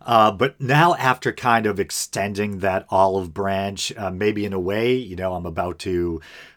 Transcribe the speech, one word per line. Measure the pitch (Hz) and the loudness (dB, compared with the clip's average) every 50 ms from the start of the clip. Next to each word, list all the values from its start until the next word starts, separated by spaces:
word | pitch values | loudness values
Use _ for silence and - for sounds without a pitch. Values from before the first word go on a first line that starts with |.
| - | -4
Uh, | - 120 113 107 107 | 2 4 6 6 6
but | 101 92 127 139 - - | 4 2 -2 -2 -2 -4
now | 139 123 139 147 165 175 170 | -2 2 4 6 6 4 4
after | - 131 131 127 - - 123 | 2 2 2 0 2 0 -4
kind | 110 - - 127 117 113 107 | -4 0 2 2 4 4 4
of | 107 98 95 | 2 0 0
extending | 95 - - - - - - 101 98 104 101 98 104 104 101 92 | -2 -4 -4 -8 -8 -6 -4 -4 -4 -2 -2 -4 -4 -4 -4 -2
that | 95 98 92 95 - - | -2 0 -2 -2 -4 0
olive | - 95 98 95 95 98 92 87 76 | 2 4 4 4 4 0 -2 -4 -6
branch, | 98 98 98 98 98 98 101 98 92 - - - 113 | -4 -4 -2 -2 -2 -2 -4 -4 -6 -8 -8 -6 -6
uh, | 101 92 | -6 -6
maybe | 92 90 104 107 104 104 104 | -4 0 0 0 0 0 -4
in | 98 98 | -4 -2
a | 95 | -2
way, | 90 95 101 107 113 123 127 | -2 0 0 0 2 2 0
you | 127 127 90 90 | 0 -2 -6 -8
know, | 87 92 92 90 | -6 -4 -4 -4
I'm | 90 87 | -4 -6
about | 87 80 95 90 90 82 - | -8 -6 -4 -4 -4 -6 -8
to, | - 98 90 87 87 87 82 80 - - - - - - _ | -6 -4 -2 0 0 -2 -4 -6 -10 -14 -20 -20 -20 -20 _